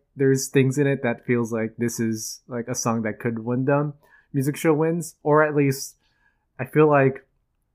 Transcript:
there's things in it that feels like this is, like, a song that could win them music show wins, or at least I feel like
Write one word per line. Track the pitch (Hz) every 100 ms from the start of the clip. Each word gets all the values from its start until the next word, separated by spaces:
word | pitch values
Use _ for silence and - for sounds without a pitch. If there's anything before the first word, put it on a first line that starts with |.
| _ 135
there's | 135 135 -
things | 139 131 143
in | 139
it | 135
that | 120 117
feels | - 120 113
like | 113 110 -
this | 117 -
is, | 113 110 - - -
like, | 120 117
a |
song | 120 120 113
that | 110 104
could | 120 113
win | 113 123
them | 131 143 151 - _ _ _
music | 139 135
show | 139 165
wins, | 151 160 170 156 -
or | 147 151
at | 151 147
least | 139 135 - - _ _ _ _ _ -
I | 131
feel | 151 151
like | 143 135 135 _ _ _ _ _